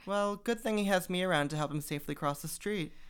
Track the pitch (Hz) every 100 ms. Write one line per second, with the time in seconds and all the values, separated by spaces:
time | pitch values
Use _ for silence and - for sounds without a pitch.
0 | - 202 202 202 233 233 226 214 202 190
1 | 175 180 185 156 143 151 147 147 - 143
2 | - 143 147 143 156 - 202 208 151 -
3 | -